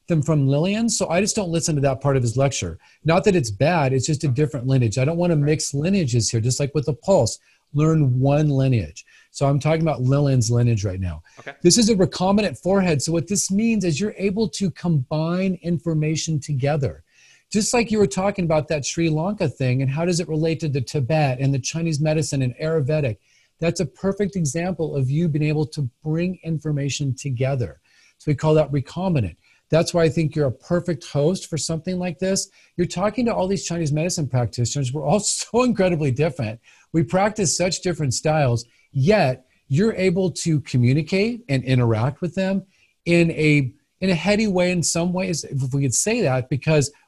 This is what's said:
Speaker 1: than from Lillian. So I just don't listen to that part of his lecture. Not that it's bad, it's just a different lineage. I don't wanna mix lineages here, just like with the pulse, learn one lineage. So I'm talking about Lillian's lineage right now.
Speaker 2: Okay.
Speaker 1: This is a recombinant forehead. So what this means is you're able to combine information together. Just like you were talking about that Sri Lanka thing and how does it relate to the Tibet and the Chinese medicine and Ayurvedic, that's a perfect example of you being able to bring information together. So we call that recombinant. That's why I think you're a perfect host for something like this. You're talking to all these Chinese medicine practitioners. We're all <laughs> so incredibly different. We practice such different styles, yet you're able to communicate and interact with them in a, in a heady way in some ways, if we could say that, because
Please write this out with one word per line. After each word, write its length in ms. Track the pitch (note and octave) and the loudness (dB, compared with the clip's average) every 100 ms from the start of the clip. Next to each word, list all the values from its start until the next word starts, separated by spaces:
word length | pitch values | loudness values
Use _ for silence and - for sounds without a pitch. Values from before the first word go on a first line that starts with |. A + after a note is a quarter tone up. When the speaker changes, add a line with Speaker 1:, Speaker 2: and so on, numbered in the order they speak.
| - | -2
Speaker 1:
than 140 | E3 | 0
from 260 | C#3 D3+ C3+ | 2 2 2
Lillian. 400 | C#3 F3 G#3 A#3 | 2 0 0 0
So 200 | - E3 | 0 0
I 120 | E3+ | 0
just 160 | G#3 - | 0 -2
don't 140 | F3+ | -2
listen 240 | E3 D#3 D3+ | -2 0 0
to 40 | |
that 180 | C#3 C3 | 0 0
part 160 | C#3+ C3+ | 0 2
of 60 | |
his 140 | A#2+ A#2 | 2 2
lecture. 420 | C#3 - F2+ E2 _ _ | 0 0 -6 -8 _ _
Not 200 | D#3 E3+ | 0 2
that 120 | - F3+ | 4 2
it's 140 | A#2 | 0
bad, 420 | G2+ C#3+ F3 C3+ | 0 2 2 2
it's 140 | C3+ A#2+ | 0 0
just 180 | D3 | -2
a 40 | C#3 | 0
different 380 | A#2+ D3+ C#3+ B2+ | 0 -2 -2 0
lineage. 320 | C3+ A#2+ G2+ | 2 2 0
I 60 | |
don't 140 | C#3 E3+ | 0 0
wanna 180 | F3 D#3+ | 0 2
mix 380 | C#3+ D#3 - | 2 0 -2
lineages 560 | C#3 D#3+ G3+ D3 A#2+ A2 | -2 0 0 2 0 0
here, 100 | A#2 | 0
just 180 | A2+ B2+ | 0 -2
like 160 | D3 | -2
with 120 | D#3 C3 | -2 -2
the 80 | |
pulse, 440 | C3 - F#3+ A#2 - _ _ _ | -4 2 2 2 -2 _ _ _
learn 440 | D3 D#3 D#3+ C#3 B2+ | 0 2 4 2 2
one 300 | C3+ C#3+ D3+ | 2 4 2
lineage. 560 | C3+ C3+ A#2+ D#2 - - _ _ | 2 2 2 -2 -8 -20 _ _
So 160 | - C#3 | -4 0
I'm 140 | C#3+ | 0
talking 220 | D3+ D#3+ | 0 0
about 180 | D#3+ B2 | 0 0
Lillian's 500 | B2+ C#3 C#3+ C3 A2 | 2 2 4 2 2
lineage 340 | A#2+ A#2+ A2 | 2 2 2
right 140 | G2+ F#2+ | -2 -4
now. 240 | F#2 D#2 - - | -6 -8 -14 -20
Speaker 2:
Okay. 120 | - - | -18 0
Speaker 1:
This 140 | F3 G#3+ | 4 4
is 140 | A3 | 4
a 40 | |
recombinant 640 | G#3 F3+ - F#3 G3+ G3+ C3 | 2 0 0 0 2 0 -2
forehead. 440 | F3 G3 F#3 D3 | 0 2 2 0
So 100 | - | 0
what 160 | E3 E3 | -2 -2
this 220 | G3 - | -2 -2
means 340 | G3 A#3 A3 | 0 0 0
is 160 | F3 C#3 | 0 -2
you're 140 | G3+ - | -4 -2
able 320 | G3 G3 A3 | -4 -2 -4
to 220 | - G3 | -2 -4
combine 880 | - F3 D#3 B2 D#3 D#3+ F3+ F#3+ F3+ | -2 0 0 0 -2 -2 -2 -2 -4
information 800 | E3 E3+ E3+ D#3 D3+ D#3+ - D#3 | -4 -4 -2 -2 0 -2 -4 -4
together. 640 | - C#3 C#3 D3+ B2+ - - _ _ _ _ | -4 -2 0 0 -2 -6 -16 _ _ _ _
Just 220 | G3+ G#3+ | -2 0
like 160 | B3 A3+ | 0 2
you 80 | G#3+ | 2
were 80 | G3 | 2
talking 400 | F#3+ G3 G3+ E3+ | 0 -2 -2 0
about 220 | D#3 - | 0 0
that 160 | D#3 | -4
Sri 260 | B2+ - E3 | -4 -2 0
Lanka 380 | D#3 F3 G#3 D#3+ | 0 -2 -2 -4
thing 340 | - C3 B2+ | -2 0 0
and 80 | C3+ | 0
how 160 | C#3 F3 | 0 0
does 140 | E3+ | -2
it 80 | E3 | -2
relate 320 | D#3+ E3 D#3+ | -2 0 -2
to 80 | D#3+ | -2
the 120 | C#3 | -4
Tibet 580 | A#2+ D#3 A#2+ D#3 C#3+ B2 | -2 -2 0 2 2 0
and 140 | C3+ | 0
the 60 | C3+ | 0
Chinese 420 | - D#3+ E3 D3 | -2 -4 -2 0
medicine 400 | D3+ D#3 D3 C#3 | 0 0 0 -2
and 120 | B2+ - | -2 -2
Ayurvedic, 640 | D#3 D#3+ C3+ D#3 C3+ G2+ _ _ _ _ | -2 0 0 0 -2 -4 _ _ _ _
that's 200 | E3 E3 | -2 -2
a 60 | D3 | -4
perfect 500 | - F#3+ G3 G3+ F#3+ | -4 -4 -2 -2 -2
example 600 | D#3 E3 F3+ E3+ D3+ C#3+ | -2 -2 -4 -4 -4 -2
of 140 | C3 | 0
you 180 | D3 F3 | 0 0
being 200 | D3 D3+ | 0 0
able 180 | D3+ D3+ | 0 -2
to 160 | - C3 - | -4 -8 -6
bring 360 | D#3 D#3+ F3+ F3+ | -4 -2 -2 -4
information 720 | E3 D#3 D#3 C#3+ C#3 - C#3 | -6 -6 -4 -4 -4 -4 -4
together. 640 | B2 C#3+ B2 C3 C#3 G2+ - _ _ _ _ | -4 -6 -2 -2 -2 -4 -8 _ _ _ _
So 120 | - | -4
we 40 | |
call 200 | D3 D#3 | 0 4
that 160 | D#3 C#3 | 4 4
recombinant. 640 | C#3+ - - F#3+ D3+ G2 - _ _ _ | -2 -4 -4 0 0 -2 -6 _ _ _
That's 220 | D#3 E3 | 0 2
why 120 | F3 | 2
I 40 | E3 | 2
think 260 | D#3+ D3+ | 2 -2
you're 120 | D#3 C#3+ | 0 -2
a 60 | |
perfect 540 | - - F3 F3 E3 - | -2 -2 -2 -2 -6 -4
host 420 | D3 D3 F#3+ - | 0 2 0 -4
for 100 | D#3+ | -6
something 400 | - D#3+ F#3 F#3 | -4 -6 -4 -4
like 200 | F3+ D3+ | -4 -4
this. 300 | F#3 F#3+ - _ _ - | -2 -2 -4 _ _ -4
You're 100 | F3 | -4
talking 400 | F3 G#3 G#3+ A#3+ | -2 -2 0 0
to 80 | |
all 120 | F3 F#3 | 0 -2
these 200 | G3 - | -2 -4
Chinese 260 | E3+ D#3+ | -4 -2
medicine 360 | D3+ F3 E3+ C#3+ | 0 -2 -2 -2
practitioners. 640 | B2+ A#2 - A#2 C#3+ B2+ | 0 0 -2 -4 -2 -4
We're 120 | C#3+ | -4
all 160 | D3 E3+ | 0 0
<laughs> 0 | |
so 420 | - - - A#3 | 0 -4 -2 0
incredibly 480 | B3+ G#3+ F#3 E3+ D3 | 2 2 2 2 0
different. 500 | B2 D#3+ - A2 A#2 _ _ _ | 0 -2 -2 -6 -8 _ _ _
We 100 | D#3+ | -2
practice 540 | E3 F#3 G#3 G3+ F#3 - | 0 2 2 0 -2 0
such 240 | F3 - | -2 -2
different 340 | F3+ E3 D3 | -4 -2 -2
styles, 500 | - D#3 D#3 C3+ A#2 - _ _ | 0 0 2 2 0 -4 _ _
yet 540 | C#3 C#3 G#3+ C#3+ B2+ _ _ - | 0 4 4 4 0 _ _ -2
you're 260 | C#3 A3 | 2 2
able 360 | G3+ F#3+ F3+ F#3 | 2 0 2 0
to 300 | - E3+ D#3 | -2 0 0
communicate 800 | - C3 A#2+ C#3 D#3 F#3+ A3 A#3+ - | 0 2 4 4 2 0 0 -4 -4
and 140 | C3+ | -2
interact 580 | B2+ B2+ A#2 G#2+ B2+ C#3+ | 2 2 2 2 -2 -4
with 120 | F3+ | -6
them 300 | E3+ F#3+ G3 F#3+ _ _ _ | -4 -2 -2 -6 _ _ _
in 260 | - E3+ E3+ | 0 4 4
a, 400 | C#3+ D3+ D3 B2+ - _ _ | 2 4 4 2 -6 _ _
in 100 | F#3+ | -2
a 40 | |
heady 320 | F3 F3+ G#3 A3 | 0 2 2 2
way 240 | F#3 F3+ | 2 2
in 120 | F3+ | 0
some 300 | D#3 E3+ F3 | 0 -2 -2
ways, 320 | F3+ F#3+ E3 | -2 -4 -6
if 300 | - C#3 C3 | -6 -6 -2
we 80 | C#3 | 0
could 120 | C#3 | 0
say 280 | B2 - A#3+ | 0 0 0
that, 260 | E3 C3 B2 | 0 0 -2
because 420 | C#3 - D#3 C#3+ - | -2 2 2 2 -4